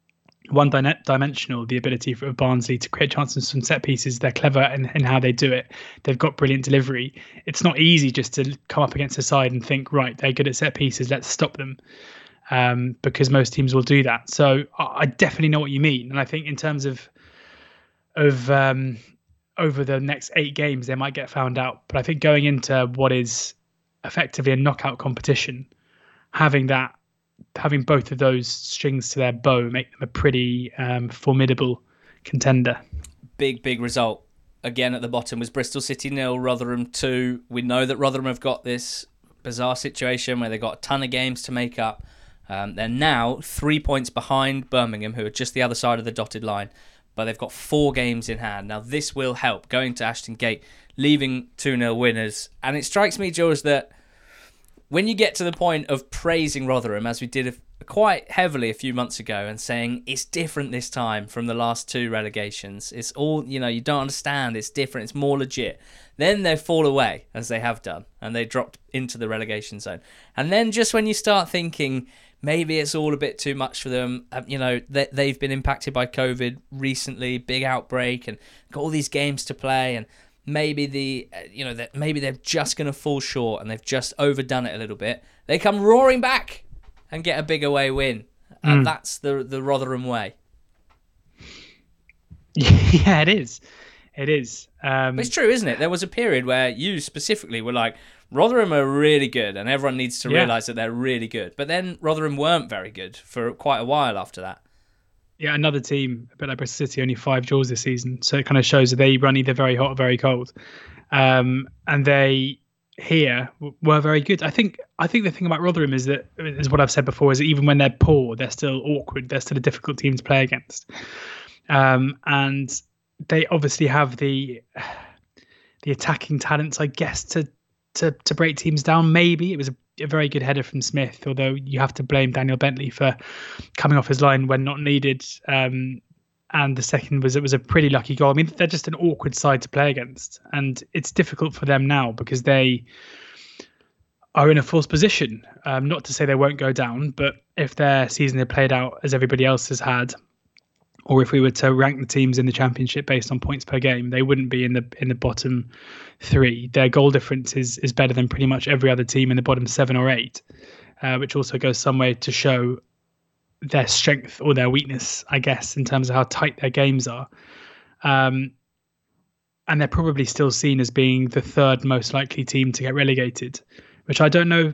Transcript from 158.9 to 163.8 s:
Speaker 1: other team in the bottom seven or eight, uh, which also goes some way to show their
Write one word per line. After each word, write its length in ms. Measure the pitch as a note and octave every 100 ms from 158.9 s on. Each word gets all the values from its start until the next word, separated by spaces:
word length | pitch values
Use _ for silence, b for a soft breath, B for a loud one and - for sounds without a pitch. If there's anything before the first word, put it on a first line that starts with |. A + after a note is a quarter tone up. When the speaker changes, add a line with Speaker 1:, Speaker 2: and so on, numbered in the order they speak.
Speaker 1:
other 140 | B2+
team 260 | A#2+ C3+ B2+
in 60 | B2+
the 60 |
bottom 240 | B2 B2+ B2
seven 300 | - C3 B2+
or 120 | C3
eight, 320 | B2 A#2+ - _ B B B B -
uh, 160 | C3+ B2+
which 180 | C#3 C#3+
also 220 | B2+ C3
goes 180 | C3+ B2
some 220 | C#3+ C3
way 160 | B2+
to 180 | A#2+ -
show 460 | - C#3 B2+ A#2+ B2+ _ _ _ _ _ _ _ _
their 280 | D3 D3